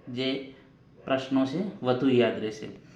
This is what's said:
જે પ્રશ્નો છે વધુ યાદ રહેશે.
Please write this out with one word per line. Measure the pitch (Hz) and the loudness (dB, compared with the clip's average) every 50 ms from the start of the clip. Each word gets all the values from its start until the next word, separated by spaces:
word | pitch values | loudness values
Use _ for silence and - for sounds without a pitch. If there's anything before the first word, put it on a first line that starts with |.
| - 127 | -14 -10
જે | 123 123 131 131 135 - - - - - - - - _ _ _ - - - | -6 -4 -2 -2 -2 -4 -6 -10 -16 -20 -20 -20 -20 _ _ _ -20 -12 -4
પ્રશ્નો | - 135 131 - - 135 135 135 | -2 -2 -2 0 0 2 2 2
છે | 131 135 175 208 196 - - 123 | 2 0 -2 -4 -4 -6 -2 0
વધુ | 127 123 123 139 131 | 0 2 2 4 4
યાદ | 123 120 117 110 - - | 6 6 6 4 2 -2
રહેશે. | 107 - - - - 101 95 - - - - | -4 -6 -6 -8 -12 -14 -14 -16 -20 -20 -20